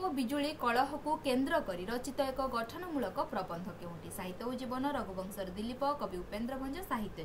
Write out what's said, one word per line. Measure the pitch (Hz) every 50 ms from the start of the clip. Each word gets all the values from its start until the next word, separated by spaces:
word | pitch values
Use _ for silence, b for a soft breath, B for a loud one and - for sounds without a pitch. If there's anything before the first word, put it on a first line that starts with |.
| 320
ଓ | 294
ବିଜୁଳି | 277 269 254 220 285 294 285 302 302 -
କଳହକୁ | 262 240 233 247 277 277 294 294 - 302 311 311 -
କେନ୍ଦ୍ର | 277 262 262 269 311 339 311 -
କରି | 208 180 175 185
ରଚିତ | 208 233 247 247 285 247 -
ଏକ | 277 262 262 269 269
ଗଠନମୂଳକ | 262 240 226 226 - 285 339 359 359 311 277 226 185 - 277 311 - -
ପ୍ରବନ୍ଧ | 202 190 - 170 170 185 208 170 -
କେଉଁଟି? | 175 175 170 156 - 165
ସାହିତ୍ୟ | - - 180 185 185 - 226
ଓ | 247 254
ଜୀବନ, | 254 262 226 254 254 269 285 285
ରଘୁବଂଶର | 247 202 190 185 190 185 185 - 202 190 185
ଦିଲୀପ, | 180 208 214 233 247 247 277 285 285 285
କବି | 214 196 185
ଉପେନ୍ଦ୍ର | 180 175 - 202 214 233 240 269
ଭଞ୍ଜ, | 262 269 269 277 359 - -
ସାହିତ୍ୟ | 277 226 208 185 - -